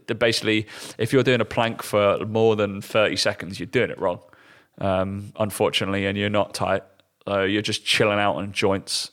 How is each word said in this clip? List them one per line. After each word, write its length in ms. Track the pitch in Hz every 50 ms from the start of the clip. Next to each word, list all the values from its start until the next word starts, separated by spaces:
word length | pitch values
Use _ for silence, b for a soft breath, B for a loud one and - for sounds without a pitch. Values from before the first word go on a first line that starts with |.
| - -
th-, 120 | 117 107
basically, 480 | 120 117 113 - - 110 107 107 104 B B B B B B -
if 160 | - 120 -
you're 100 | 135 123
doing 180 | 131 127 117
a 40 | 113
plank 360 | - - - 117 113 113 -
for 380 | - - - 104 104 101 95 - 90
more 300 | 110 107 110 113 113 110 104
than 240 | 104 101 98 98
thirty 340 | 101 - - 113 107 92 76
seconds, 440 | 95 - 104 101 - - 85 98 -
you're 80 | 87 -
doing 220 | - 127 113 85
it 80 | - -
wrong, 220 | 92 95 87 87 - - b b b b b b b b _ -
um, 520 | - 98 95 92 95 98 98 98 101 101 - -
unfortunately, 680 | 110 104 - - 107 87 - - 104 95 98 98 98
and 120 | 98 101 101
you're 120 | 101 101
not 240 | 101 104 98 - -
tight. 300 | - 101 92 95 95 - - _ _ _ _ _ _ _
So 180 | - 101 101 98
you're 180 | 95 101 107
just 240 | 107 - 107 - -
chilling 340 | - - - 123 107 104 104
out 160 | 101 101 85
on 160 | 67 92 101
joints, 600 | 101 - - 101 98 98 - - - - - -